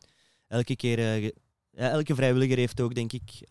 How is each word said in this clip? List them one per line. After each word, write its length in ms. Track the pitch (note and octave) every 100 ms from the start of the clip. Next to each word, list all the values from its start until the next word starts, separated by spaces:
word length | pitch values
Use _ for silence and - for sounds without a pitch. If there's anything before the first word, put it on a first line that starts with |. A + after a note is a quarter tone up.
| _ _ _ _ _
elke 280 | A#2 A#2+ B2
keer, 240 | B2 A#2
eh, 220 | A2+ A2
ge-, 120 | G#2 - _ _ _
ja, 180 | - B2
elke 260 | D#3 D3+ C3
vrijwilliger 420 | C3 B2+ C3 B2+
heeft 240 | B2 -
ook, 140 | A#2+ A#2+
denk 180 | A2+
ik, 280 | B2+ - - -